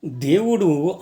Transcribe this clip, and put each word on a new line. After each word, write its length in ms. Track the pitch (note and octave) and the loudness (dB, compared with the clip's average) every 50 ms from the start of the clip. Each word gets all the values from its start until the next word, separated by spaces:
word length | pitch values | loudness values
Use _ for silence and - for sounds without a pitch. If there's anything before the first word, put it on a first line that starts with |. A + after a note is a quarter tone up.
| - | -12
దేవుడు 920 | D#3+ B2+ B2 B2+ C#3+ D3 G3 A3+ A#3 A#3 A3 G3+ F3 D3+ C#3+ C#3+ F3 F3+ - | -12 -10 -6 0 2 2 2 2 2 0 2 2 2 2 2 0 -2 -4 -4